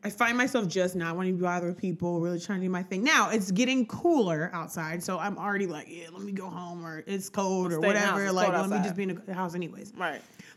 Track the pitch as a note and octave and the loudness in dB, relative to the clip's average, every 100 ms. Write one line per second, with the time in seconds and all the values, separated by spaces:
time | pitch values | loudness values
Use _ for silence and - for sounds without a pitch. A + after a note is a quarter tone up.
0 | G#3 - A#3 A#3+ C4 B3+ G3 F#3+ F3+ F3+ | -8 0 0 2 2 2 0 2 0 0
1 | E3 E3+ F#3 F#3 F3+ F3+ F3 F3+ F#3+ F3 | -4 -2 -2 0 0 0 -2 -4 -4 -2
2 | F3 E3+ E3+ F3 F3+ G3 F#3 F3+ F3 F#3 | -2 0 0 -2 -4 -2 0 -2 -2 0
3 | B3+ D4+ G3+ A3 F#3+ F#3 B3+ C4 A#3+ - | 4 4 4 2 2 2 4 4 0 0
4 | F4 D#4 F#3+ D#3+ E3+ F3 D3+ - D#3+ E3+ | 4 4 4 2 -2 -4 -6 -6 -4 -4
5 | F3+ F#3 F#3 F3 F#3+ G3 G3 D3+ - E3 | -4 -4 -4 -4 -2 0 -2 -4 -10 -14
6 | E3+ F3+ G3+ G3 F#3 E3+ F3 F3 E3 D#3 | -14 -12 -8 -6 -6 -10 -10 -10 -10 -10
7 | - G3 F#3+ - F#3+ F#3 F3+ E3 G3+ G#3 | -6 -6 -4 -2 2 2 2 4 4 4
8 | G3+ F#3+ G3 F#3 F#3 F3 F#3+ G#3 G3 F3+ | 4 2 2 4 4 4 2 2 0 0
9 | F#3+ E3+ - F#3 F#3 E3+ E3 - - - | -2 -4 -6 -4 -4 -4 -6 -8 -16 -4
10 | F3 C3+ - - - | -4 -4 -12 -20 -20